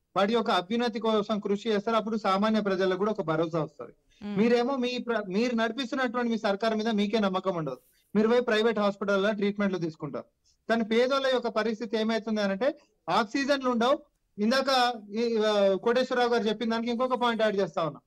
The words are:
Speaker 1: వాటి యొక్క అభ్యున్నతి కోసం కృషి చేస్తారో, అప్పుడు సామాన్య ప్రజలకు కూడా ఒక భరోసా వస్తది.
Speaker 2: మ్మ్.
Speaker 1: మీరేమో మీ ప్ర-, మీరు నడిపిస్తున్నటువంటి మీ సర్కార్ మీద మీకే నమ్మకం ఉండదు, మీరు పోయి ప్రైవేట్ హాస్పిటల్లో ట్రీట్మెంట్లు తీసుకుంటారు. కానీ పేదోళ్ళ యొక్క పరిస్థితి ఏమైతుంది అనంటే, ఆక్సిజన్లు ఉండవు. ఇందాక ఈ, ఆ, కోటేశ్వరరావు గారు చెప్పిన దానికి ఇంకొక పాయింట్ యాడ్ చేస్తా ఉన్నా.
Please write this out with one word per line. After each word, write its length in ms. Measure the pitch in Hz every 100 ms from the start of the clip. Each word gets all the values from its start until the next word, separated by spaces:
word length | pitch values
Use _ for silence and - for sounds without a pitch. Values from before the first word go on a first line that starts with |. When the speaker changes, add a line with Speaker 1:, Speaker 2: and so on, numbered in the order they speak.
| _ 180
Speaker 1:
వాటి 160 | 202
యొక్క 180 | 233 220
అభ్యున్నతి 500 | 185 175 233 240 233
కోసం 400 | 220 220 202 214
కృషి 280 | 202 202 233
చేస్తారో, 280 | 208 208 226
అప్పుడు 200 | 214 220
సామాన్య 440 | 202 190 214 220
ప్రజలకు 380 | 202 185 190 180
కూడా 120 | 208
ఒక 120 | 208
భరోసా 400 | 160 156 170 160
వస్తది. 300 | 143 - 120 - _ _
Speaker 2:
మ్మ్. 120 | 208 202
Speaker 1:
మీరేమో 380 | 233 240 240 277
మీ 220 | 247 247
ప్ర-, 260 | 226 226 196
మీరు 260 | 185 247 233
నడిపిస్తున్నటువంటి 760 | 226 226 254 262 254 240 240
మీ 80 | 226
సర్కార్ 360 | 220 196 226
మీద 140 | 214 220
మీకే 300 | 208 208 226
నమ్మకం 380 | 202 185 185 175
ఉండదు, 220 | 151 127 _ _ _ 202
మీరు 120 | 220
పోయి 120 | 240
ప్రైవేట్ 380 | 240 220 220 214
హాస్పిటల్లో 540 | 202 196 196 202 202
ట్రీట్మెంట్లు 460 | 214 202 202 202 185
తీసుకుంటారు. 460 | 165 156 147 123 - _ _ _ -
కానీ 140 | 226
పేదోళ్ళ 420 | 214 226 254 277 262
యొక్క 220 | 254 240
పరిస్థితి 480 | 220 214 214 233 226
ఏమైతుంది 440 | 220 226 220 214
అనంటే, 380 | 202 196 262 302 _ _ -
ఆక్సిజన్లు 640 | 185 226 285 262 277 254
ఉండవు. 280 | 240 240 302 - _ _ -
ఇందాక 540 | 208 269 269 262 240 240 202
ఈ, 320 | 208 240 226
ఆ, 320 | 214 208 196 190
కోటేశ్వరరావు 460 | 214 240 254 247 240
గారు 120 | 240
చెప్పిన 280 | 214 214 233
దానికి 200 | 226 233
ఇంకొక 240 | 233 254
పాయింట్ 280 | 247 240 226
యాడ్ 140 | 220 196
చేస్తా 260 | 180 180
ఉన్నా. 180 | 160 139